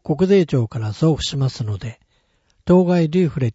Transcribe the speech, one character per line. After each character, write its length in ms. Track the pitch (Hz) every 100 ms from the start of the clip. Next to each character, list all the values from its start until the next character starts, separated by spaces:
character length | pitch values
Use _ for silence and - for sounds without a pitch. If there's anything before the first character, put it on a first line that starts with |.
国 240 | - 147 185
税 180 | 196 160
庁 220 | 139 110
か 120 | 113
ら 120 | 110
送 200 | 101 160
付 120 | 147
し 140 | - 139
ま 120 | 135
す 140 | -
の 140 | 110 101
で、 240 | 117 - _ _ _ _ _ _ -
当 180 | 180
該 240 | 180 180 160
リ 200 | 175 175
ー 20 |
フ 100 | -
レ 80 |
ッ 60 | 123